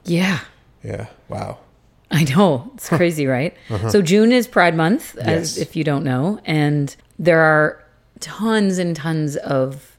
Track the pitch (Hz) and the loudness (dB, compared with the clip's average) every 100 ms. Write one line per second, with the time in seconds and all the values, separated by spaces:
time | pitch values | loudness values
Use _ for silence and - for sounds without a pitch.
0 | - 170 185 165 - _ _ _ 107 101 | -4 0 0 -2 -8 _ _ _ -12 -10
1 | 113 - - 104 104 - _ _ _ _ | -12 -18 -14 -10 -10 -12 _ _ _ _
2 | _ 156 156 143 196 131 196 285 - 170 | _ -2 0 2 2 2 -4 -16 -4 0
3 | 175 156 135 123 160 - - 107 110 202 | 0 0 -2 -2 -4 -8 -8 -6 0 2
4 | 165 202 220 254 226 208 175 160 160 269 | 4 4 4 2 2 2 2 2 2 0
5 | - - - 165 165 180 156 160 151 139 | -4 -6 -2 -2 -2 -6 -6 -4 -2 -2
6 | 147 127 160 214 - 156 147 147 139 - | -2 -2 -2 -4 -2 0 0 0 -2 -8
7 | _ - 165 160 160 151 151 - - _ | _ -2 2 4 4 4 2 -2 -16 _
8 | _ _ 151 170 220 220 196 185 175 156 | _ _ -16 -6 0 2 2 0 -2 -4
9 | 160 160 151 143 - 139 131 139 - | -4 -2 -2 -4 -2 -2 -2 -4 -16